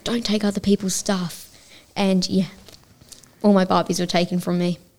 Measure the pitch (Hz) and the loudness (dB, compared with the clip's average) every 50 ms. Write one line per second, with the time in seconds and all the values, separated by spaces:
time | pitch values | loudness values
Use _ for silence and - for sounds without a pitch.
0 | _ - 220 240 233 - 202 214 208 202 196 202 - 196 202 202 - 190 180 - | _ -2 -4 -2 -2 0 -2 0 0 -2 -2 -2 2 2 2 2 0 -4 -4 -4
1 | - - 202 180 180 165 - - - - - - - - - - - _ _ - | -4 -2 -2 -2 -4 -6 -8 -12 -18 -20 -20 -20 -20 -20 -20 -20 -20 _ _ -2
2 | 202 190 190 185 180 - - 190 190 - - - - - - - - _ - _ | 0 2 2 2 0 0 0 -2 -2 -2 -6 -18 -20 -20 -20 -20 -20 _ -20 _
3 | - - - - - _ _ _ - 208 202 190 185 185 185 175 170 - 180 - | -20 -20 -20 -20 -20 _ _ _ 2 4 4 4 4 4 2 0 2 0 -2 -2
4 | 180 175 - 175 175 180 185 175 175 - 175 175 175 175 175 - - _ _ | -2 0 0 0 0 2 -2 -4 -2 0 0 0 0 0 -2 -4 -8 _ _